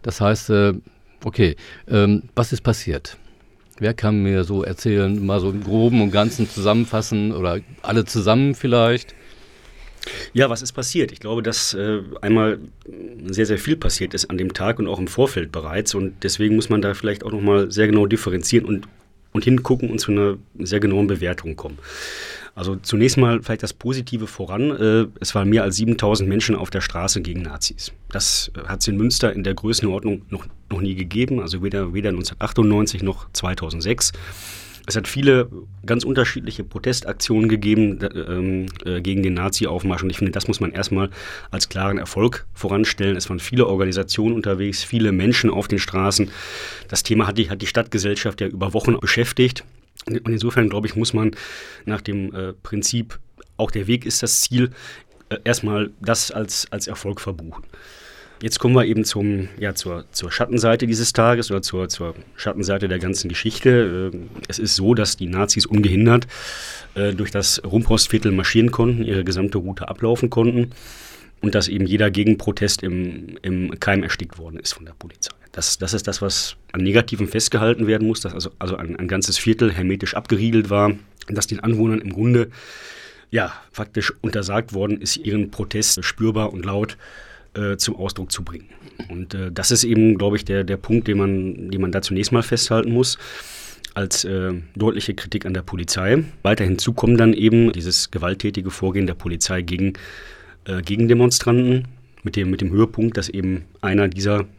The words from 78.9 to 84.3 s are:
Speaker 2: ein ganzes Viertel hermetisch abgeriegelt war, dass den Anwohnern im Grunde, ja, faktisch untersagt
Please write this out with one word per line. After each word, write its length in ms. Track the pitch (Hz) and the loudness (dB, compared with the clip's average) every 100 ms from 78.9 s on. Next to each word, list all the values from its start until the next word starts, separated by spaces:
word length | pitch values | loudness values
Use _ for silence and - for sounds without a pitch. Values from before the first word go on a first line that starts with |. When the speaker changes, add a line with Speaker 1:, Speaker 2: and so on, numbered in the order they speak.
| 85 | -6
Speaker 2:
ein 140 | 90 | -2
ganzes 280 | 98 95 - | -2 0 0
Viertel 320 | 117 110 113 | 2 4 2
hermetisch 440 | 87 90 98 95 | 2 -2 -2 -4
abgeriegelt 560 | - - 101 113 113 101 | -6 0 0 4 2 4
war, 240 | 101 104 101 - - - | 4 2 0 -10 -20 -8
dass 200 | 107 - | -4 -2
den 120 | 107 | -2
Anwohnern 400 | 113 110 113 110 | 0 2 2 0
im 140 | 101 | -4
Grunde, 380 | 87 117 120 117 - - - - - - - _ | 0 4 4 2 -6 -20 -20 -18 -20 -20 -20 _
ja, 200 | 113 92 - - | -2 -2 -6 -14
faktisch 400 | - 107 110 - - | -10 -4 -2 -2 -4
untersagt 520 | 110 | -4